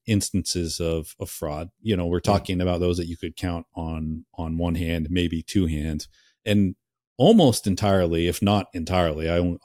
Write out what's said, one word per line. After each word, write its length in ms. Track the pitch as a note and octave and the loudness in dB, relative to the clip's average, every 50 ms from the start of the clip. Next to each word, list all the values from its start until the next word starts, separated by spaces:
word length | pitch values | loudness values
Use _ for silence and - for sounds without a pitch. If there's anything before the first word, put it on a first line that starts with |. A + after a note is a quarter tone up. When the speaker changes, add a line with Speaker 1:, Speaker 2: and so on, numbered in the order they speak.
| - | -2
Speaker 1:
instances 720 | A#2 G#2+ G2+ - - - F#2+ E2+ - - F2+ E2+ D#2+ - - | 0 0 0 0 0 -2 -2 -2 -2 -4 -4 -4 -4 -4 -4
of, 360 | E2+ E2 E2 E2 D2+ - - - | -2 -2 -2 -2 -4 -8 -12 -14
of 100 | F#2+ - | -12 -12
fraud. 400 | - - E2+ D2+ D2 D2+ E2+ F2 _ _ | -10 -8 -8 -8 -6 -8 -10 -12 _ _
You 160 | - A2 G#2 | -4 -2 0
know, 100 | F2 F2 | 0 0
we're 140 | E2+ F2 F2 - | 0 0 0 2
Speaker 2:
Yeah. 80 | G#2 | 2
Speaker 1:
talking 300 | G2+ G2 - - F#2 F2+ | 2 2 2 0 -2 0
about 180 | F2+ F2+ F2 E2+ | 0 0 0 0
those 160 | F2+ F2+ F2 | 0 0 0
that 120 | F2 F2 | 0 -4
you 100 | E2 E2+ | -6 -8
could 180 | - - E2+ - | -10 -10 -12 -10
count 300 | - - F2+ E2+ E2+ E2 _ - | -6 -6 -6 -6 -6 -10 _ -12
on, 480 | F2 E2 D#2+ D#2+ D#2+ D#2 D#2 D#2 D#2+ - _ _ | -10 -8 -8 -6 -6 -6 -6 -8 -8 -10 _ _
on 220 | - E2 D#2+ D#2+ | -10 -8 -6 -4
one 180 | E2 E2+ E2+ D#2+ | -2 -2 -2 -2
hand, 320 | E2 F2 E2 E2+ E2 D#2 D2+ | -2 -2 -2 -2 -2 -2 -2
maybe 320 | F2 F2+ F2 E2+ E2+ E2 - | 0 0 0 0 -2 -4 -6
two 220 | - - G2+ F#2 | -2 0 0 0
hands, 420 | D#2+ D#2 D2+ D2 D#2+ D#2 D2 - - _ _ _ _ _ _ - | 0 0 -2 -4 -4 -4 -6 -8 -12 _ _ _ _ _ _ -2
and 300 | A2 G#2 G#2 G2 F#2 - _ _ _ _ _ _ _ _ | 0 2 2 2 0 -2 _ _ _ _ _ _ _ _
almost 500 | - C3 G3 A3+ G#3+ E3 B2+ - - - | 4 6 8 8 8 8 6 4 2 0
entirely, 600 | G#2 F#2 - G#2+ G2+ G2 F#2 F2+ E2 E2 E2 E2+ | -2 -2 0 2 2 4 4 4 2 2 2 0
if 140 | F2 D#2+ - | 0 0 0
not 260 | G2+ G2+ G#2 G2+ F2+ - - | 2 2 2 2 0 -2 -6
entirely, 560 | F2 D#2 - F#2 F2+ F2 E2 D2 D#2 D#2+ E2 | -8 -4 0 0 2 2 2 0 -2 -2 0
I 100 | E2+ F2 | 0 0
on-, 180 | F2 F2 F2 - - | 0 0 -2 -4 -4